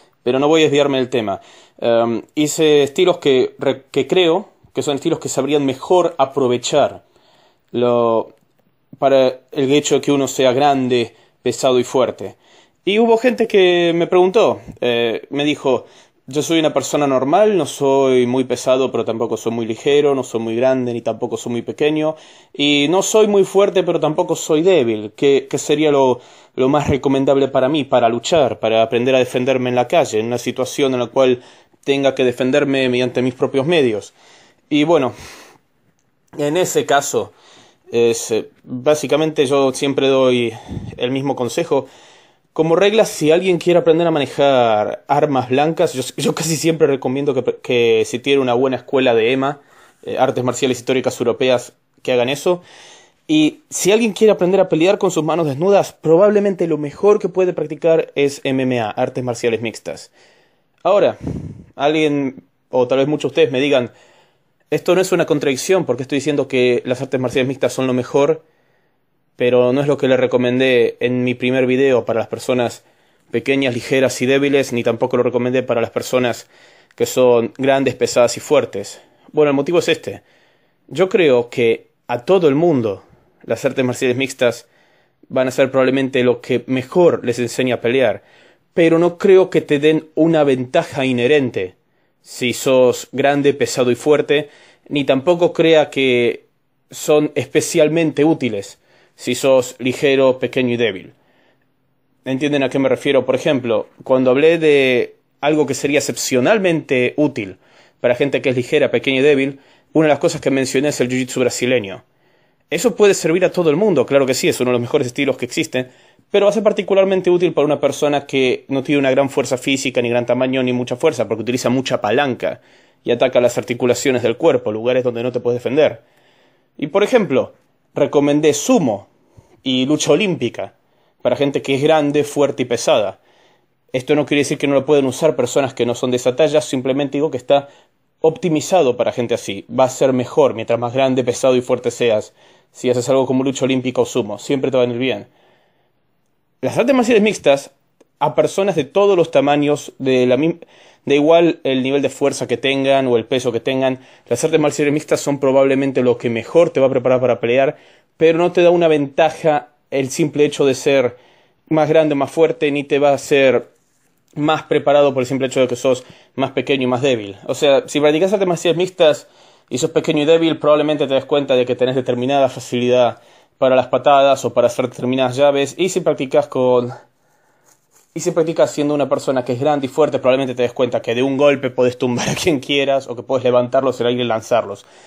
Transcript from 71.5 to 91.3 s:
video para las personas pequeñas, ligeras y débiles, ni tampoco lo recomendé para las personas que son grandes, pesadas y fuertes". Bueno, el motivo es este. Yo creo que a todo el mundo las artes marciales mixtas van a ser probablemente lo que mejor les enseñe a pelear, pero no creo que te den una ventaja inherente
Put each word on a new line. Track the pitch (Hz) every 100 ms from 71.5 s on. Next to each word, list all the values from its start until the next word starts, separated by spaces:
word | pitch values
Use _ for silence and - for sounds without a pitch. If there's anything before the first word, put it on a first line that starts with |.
| 131 127
video | 127 135 123
para | 107 113
las | 107
personas | - - 127 117 - _ _ _ _ _
pequeñas, | 117 117 135 135
ligeras | 117 - 135 127 -
y | 127
débiles, | 139 143 139 131
ni | 120
tampoco | 117 117 127 123
lo |
recomendé | 123 123 123 127
para | 123 117
las | 113
personas | - 123 127 123 113 - _ _ _ _
que | -
son | 117 - 127 120 113 -
grandes, | 135 135 135 -
pesadas | 120 131 120 -
y |
fuertes". | - 147 - 98 101 - _ _ -
Bueno, | 151 151
el | 139
motivo | 139 170
es | 156
este. | 160 - - - _ _ _ _ _ _
Yo | 135 185
creo | 214 160 123 120
que | - 117 113 - _ -
a | 123
todo | - 190 165
el |
mundo | 139 175 143 110 95 - _ _ _
las | - 113
artes | 139 127
marciales | 127 123 131 123
mixtas | 135 - 123 117 - _ _ _ _ _ _
van | 131 127
a |
ser | 123 135
probablemente | 135 131 135 135 131
lo | 123 120
que | - 123 -
mejor | 131 127 180 170 113
les | 120 120
enseñe | 117 - 127
a | 113
pelear, | 117 131 120 95 - _ _ _ _
pero | - 165 165
no | 175 175
creo | 196 185 185
que | 165
te | 147 147
den | 151 160 -
una | - 160 160
ventaja | 143 131 127 165 160 151
inherente | 131 123 120